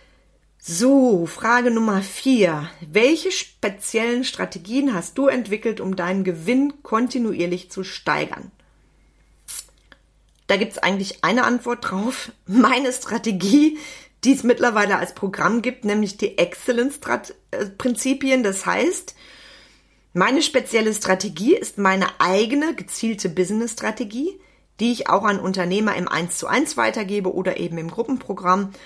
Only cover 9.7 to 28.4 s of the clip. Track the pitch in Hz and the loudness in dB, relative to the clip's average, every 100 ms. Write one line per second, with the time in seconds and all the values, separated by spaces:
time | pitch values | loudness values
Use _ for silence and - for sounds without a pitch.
9.7 | _ _ - _ _ _ _ - 196 214 | _ _ -20 _ _ _ _ -2 0 0
10.7 | - 175 196 190 - 165 233 233 247 240 | -2 -2 -2 -4 -4 0 2 2 0 -2
11.7 | 240 - 190 220 254 - - - 214 240 | -6 -4 -4 -4 -6 -10 -14 0 4 6
12.7 | 254 269 254 - 226 226 185 196 285 311 | 4 0 -4 -4 -4 -2 0 4 6 6
13.7 | 302 - - - _ 240 269 233 240 247 | 2 -6 -18 -20 _ 2 4 4 4 2
14.7 | 214 202 196 175 - 196 - 165 233 240 | 2 2 2 -2 -4 -6 0 0 2 -2
15.7 | 254 208 208 208 - 202 - 139 - - | -4 -2 0 0 -2 -4 0 0 0 0
16.7 | 233 262 - - 240 - - _ - 202 | 2 2 -2 -2 -4 -4 -18 _ -6 -6
17.7 | - 254 240 262 269 269 262 214 190 180 | -4 -2 0 0 0 2 2 2 -2 -2
18.7 | 185 285 370 - - - - - - - | 0 0 -2 -6 -18 -20 -20 -20 -20 -20
19.7 | _ _ _ _ 175 202 277 - 254 254 | _ _ _ _ 0 2 2 2 0 0
20.7 | 226 220 214 - 190 208 156 226 392 - | 0 0 0 0 0 -2 -2 2 2 2
21.7 | - 196 190 185 - 175 190 220 285 311 | 0 2 2 0 0 2 2 2 2 0
22.7 | - - - 226 208 185 160 180 214 233 | -4 -8 -6 -4 -4 -4 -2 -2 -2 -4
23.7 | - - 220 214 226 330 392 - _ _ | -4 -6 -4 -6 -6 -6 -6 -16 _ _
24.7 | - 233 233 - 190 214 196 185 190 175 | -4 -2 0 2 2 2 0 0 -2 0
25.7 | 196 214 180 180 156 175 - - 220 302 | 0 0 0 -2 -2 -2 -4 -2 0 0
26.7 | - 226 226 196 208 185 - 185 - 170 | 0 -2 -2 -4 -2 -2 -2 -2 -4 -4
27.7 | - 165 - 233 254 - 190 | -6 -6 -6 -4 -4 -6 -4